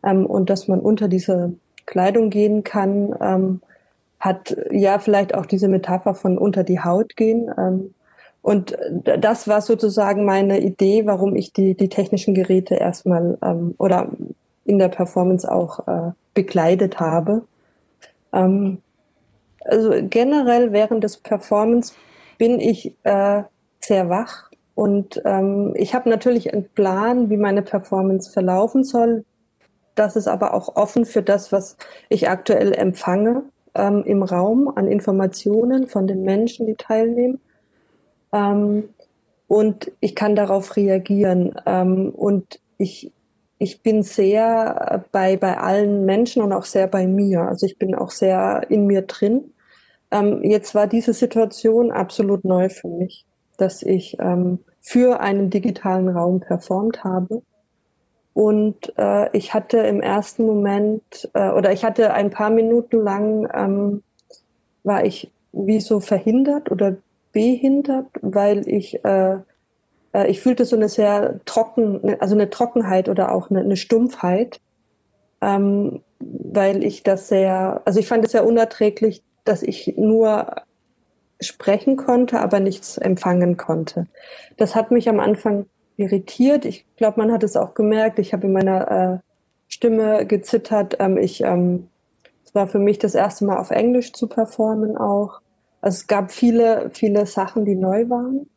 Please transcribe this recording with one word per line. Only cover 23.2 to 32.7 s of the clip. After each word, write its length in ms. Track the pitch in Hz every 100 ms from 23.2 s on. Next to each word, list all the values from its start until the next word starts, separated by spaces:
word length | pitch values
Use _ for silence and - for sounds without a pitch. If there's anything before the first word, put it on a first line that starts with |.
| 202 202 202 _ _ _
sehr 280 | - 196 175
wach 420 | 185 240 - - _ _
und, 460 | - 208 202 196 -
ähm, 500 | - 196 196 196 202 -
ich 180 | 202
habe 140 | 254 247
natürlich 440 | 220 247 240 -
einen 160 | 208 190
Plan, 640 | - 196 190 220 247 226
wie 60 | 208
meine 260 | 202 196
Performance 680 | 196 202 190 190 190 190 190
verlaufen 540 | - 185 185 226 269
soll. 400 | 262 240 233 226 - _ _ _ _ _ _
Das 220 | - 214 220
ist 120 | 202
aber 260 | 185 202
auch 220 | - 190 -
offen 280 | 196 -
für 180 | 226 226
das, 300 | 185 202 196
was 240 | 196 196 - - - _
ich 200 | 208 -
aktuell 440 | 185 - 208 196